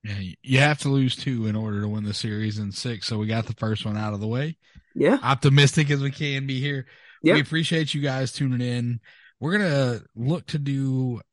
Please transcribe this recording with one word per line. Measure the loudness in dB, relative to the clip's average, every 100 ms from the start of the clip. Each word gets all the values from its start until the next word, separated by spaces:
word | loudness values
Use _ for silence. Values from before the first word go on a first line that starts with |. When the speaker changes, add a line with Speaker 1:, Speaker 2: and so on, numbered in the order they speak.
Speaker 1:
Yeah, | -8 -8
y-, | -8 -12
you | 2 4
have | 4 2
to | 2
lose | 2 2 0
two | -4 -2 -2
in | -2
order | -4 -4
to | -2
win | -4
the | -4
series | -4 -4 -2 -2 -4
in | -6
six, | -6 -8 -6 -6
so | -4
we | -2
got | -2 -4
the |
first | -4 -2 -2
one | -2 -4
out | -4
of | -4
the | -4
way. | -2 -4 -8 _ -20 _
Speaker 2:
Yeah. | 2 2 4
Speaker 1:
Optimistic | 2 4 6 8 6 6 2
as | 0
we | -2
can | -4 -6 -4 -4
be | -4
here. | -4 -4 -8 -20 -20 -2
Speaker 2:
Yep. | 4
Speaker 1:
We | 4
appreciate | 4 0 0 0 0
you | -2
guys | -2 -2 -4
tuning | -2 -2 0
in. | -2 -2 -2 -4 _ -20 -20 _
We're | -2
gonna | 0 2 2 2 -2 -8 -4
look | -2 -2 -2
to | -4
do | -2 0 0 0 0 -4 -10